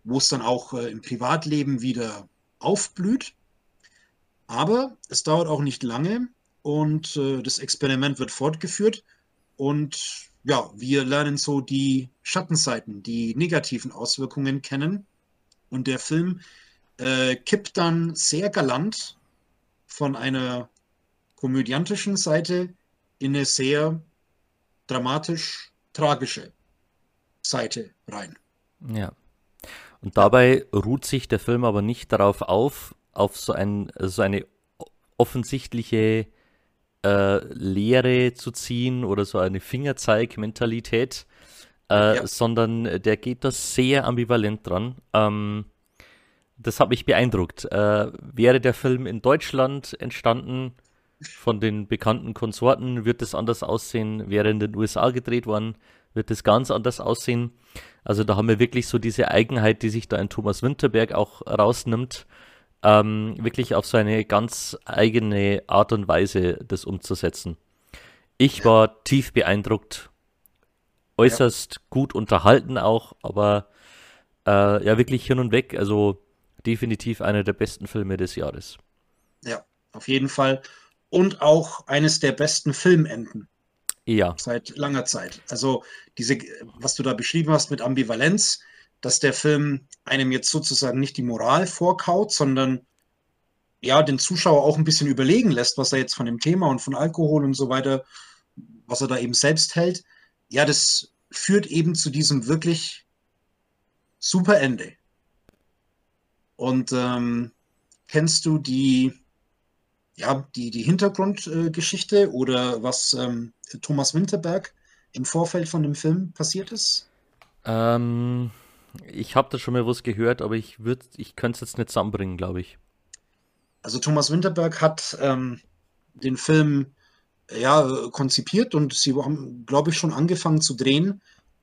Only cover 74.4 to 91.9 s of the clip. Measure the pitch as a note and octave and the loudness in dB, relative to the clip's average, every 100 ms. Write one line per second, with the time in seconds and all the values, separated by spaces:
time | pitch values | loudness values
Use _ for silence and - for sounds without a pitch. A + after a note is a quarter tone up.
74.4 | - G2+ G2+ G#2 G2+ A2 B2+ B2+ - B2+ | 2 4 6 4 4 4 4 0 0 0
75.4 | B2 A#2 - - G2+ G#2 G#2 F#2+ _ _ | 2 0 0 -2 0 2 2 0 _ _
76.4 | _ - - A2+ A#2+ A2 - A#2 - G#2 | _ -8 -4 -2 -2 -4 -4 -2 0 0
77.4 | G2+ F#2+ G2+ - - A2 F#2+ F#2+ F#2 - | 0 -2 -4 -6 -8 -6 -4 -4 -4 -4
78.4 | D2+ C2+ - - _ _ _ _ _ _ | -8 -8 -14 -20 _ _ _ _ _ _
79.4 | A#2+ A2+ - _ _ - - C3+ C3+ - | -10 -10 -12 _ _ -14 -2 0 0 0
80.4 | C3+ C3+ - - _ _ _ F3 F#3+ G3 | 0 0 -6 -20 _ _ _ 2 2 4
81.4 | D3+ D#3+ D#3+ - - C#3+ D#3 D#3 C#3+ C3 | 6 6 4 -8 -2 2 2 2 0 0
82.4 | D3+ - D3+ C3+ F3+ E3+ D#3 A2+ A2 A2 | 0 0 -2 0 4 6 4 -4 -12 -14
83.4 | - _ _ _ - - - A2 F2+ E2+ | -16 _ _ _ -14 -10 0 2 2 0
84.4 | - A#2+ - - C#3+ C3+ - B2+ - - | -6 -6 -8 -8 -4 -4 -4 -6 -8 -14
85.4 | - A#2+ C3 B2+ - - - - A#2 C#3 | -12 -4 -2 -2 -6 -18 -16 -8 -2 -2
86.4 | - - - - C3 - C3 A#2+ A#2+ E3 | -4 -18 -20 -8 -6 -2 -2 -4 -2 0
87.4 | D#3 D3+ - C#3+ A#2+ C3 A2+ A2+ D3 G3+ | 2 2 0 -4 -2 -2 -2 0 2 2
88.4 | - - - - _ _ B2+ - C#3 C3 | 0 -2 -10 -20 _ _ -4 0 0 2
89.4 | D3+ D3 D3 C#3 - - - C3+ C3 B2+ | 2 2 0 -4 -8 -20 -4 0 0 0
90.4 | - D#3 D3+ C#3 C3 B2+ C3+ - B2 A2+ | -2 -2 -2 -2 0 0 -2 -2 -4 -2
91.4 | A#2 D3 F#3+ - F3 | 2 2 2 0 0